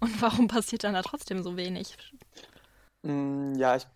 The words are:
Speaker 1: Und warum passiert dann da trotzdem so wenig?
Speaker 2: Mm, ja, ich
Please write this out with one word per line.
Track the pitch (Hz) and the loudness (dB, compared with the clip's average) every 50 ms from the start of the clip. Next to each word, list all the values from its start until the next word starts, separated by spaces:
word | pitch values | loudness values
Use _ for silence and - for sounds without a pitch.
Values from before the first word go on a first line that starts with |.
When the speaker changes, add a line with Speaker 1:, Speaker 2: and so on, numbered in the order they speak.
Speaker 1:
Und | 220 233 220 214 | -2 -2 0 2
warum | 240 226 - 214 247 202 | 2 2 4 4 4 4
passiert | 220 233 208 - 233 220 - | 4 2 0 0 -2 -2 -2
dann | 202 202 | 0 0
da | 185 | 0
trotzdem | 185 - - 285 - - 190 190 | -2 -2 -6 -10 -6 -6 -4 -4
so | 180 180 180 | -4 -4 -6
wenig? | 180 180 180 185 - 196 - - - - - - - - _ _ - - - _ - - _ _ _ _ _ _ _ | -6 -4 -4 -4 -6 -6 -10 -12 -16 -20 -20 -20 -20 -20 _ _ -20 -20 -20 _ -20 -20 _ _ _ _ _ _ _
Speaker 2:
Mm, | - 151 143 143 139 139 139 139 143 139 135 | -6 -4 -2 -2 -2 -2 -2 -2 -2 -2 0
ja, | 131 135 127 127 | 2 4 4 4
ich | 131 - - _ | 2 0 -6 _